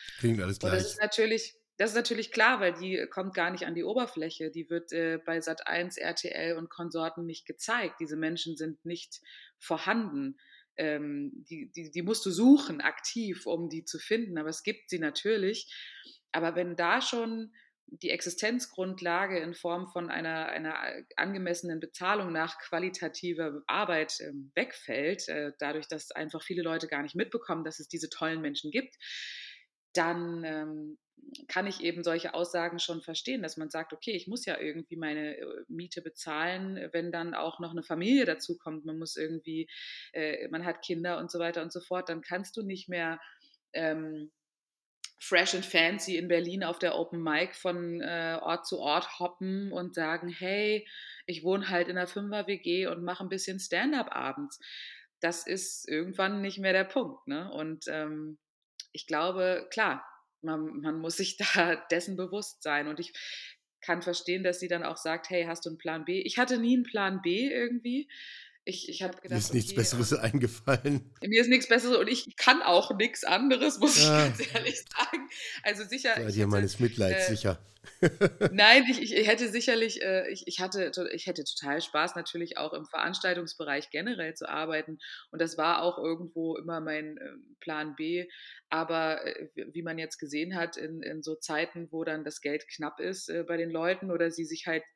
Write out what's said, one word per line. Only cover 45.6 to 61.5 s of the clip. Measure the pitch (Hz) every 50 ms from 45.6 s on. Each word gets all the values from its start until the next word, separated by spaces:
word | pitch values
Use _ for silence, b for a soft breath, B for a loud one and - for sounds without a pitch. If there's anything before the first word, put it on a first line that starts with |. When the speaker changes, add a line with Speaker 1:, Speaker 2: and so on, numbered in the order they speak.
| 190
Speaker 2:
fancy | - - 165 165 165 202 196 - 196 180
in | 165 175
Berlin | 170 175 170 175 170 185 196 185
auf | 165 175 -
der | 185 170 -
Open | - 170 170 - 170
Mic | 165 156 151 156 180 190 -
von, | - - 185 175 175 175 170 170 170
äh, | - 165 170 165 165 165 165 -
Ort | - - 170 175 -
zu | - 190 -
Ort | 113 147 147 175 185 - - -
hoppen | 180 180 180 _ 190 190 190 196 202 196
und | 175 180 180 180 -
sagen: | 170 160 156 165 175 175 175
„Hey, | 170 170 185 185 196 208 214 214 214 208 214 B B B B B B B B
ich | - 175 160 156
wohne | 180 190 196 196 185
halt | 190 175 175 180
in | 180
'ner | 185 180
Fünfer-W | 180 - 202 202 202 208 208 196 196 202
G | 175 - 170 175 185 190
und | 170 170 170 175
mache | 175 180 - 196
ein | 175
bisschen | 190 190 - 190 190 190
Stand-up | 185 - 170 175 - 285 302 269 - - -
abends.“ | - 127 135 131 - 294 - - B B B B B B B B B B B _ _
Das | - 165 175 170 -
ist | - 185 190 - - - - -
irgendwann | - 156 156 170 190 190 - 190 196 208 202
nicht | 196 196 190 196
mehr | 190 190 185
der | 190 190
Punkt, | 190 - - 233 - - - _
ne? | 135 139 156 180 196 -
Und, | 151 156 160 160 151 -
ähm, | - 151 156 156 151 151 151 156 156 156 - _ _ _ _ _ _ _ - - - -
ich | 151 -
glaube, | - 160 151 165 185 185 190 185 185 185 - - -
klar, | - 226 220 180 135 175 - - - - _ _ _ _
man, | - 160 156 156 156 156 - 143
man | 147 156 156 160
muss | 160 165 165
sich | - 196 - -
<laughs> | - 202 -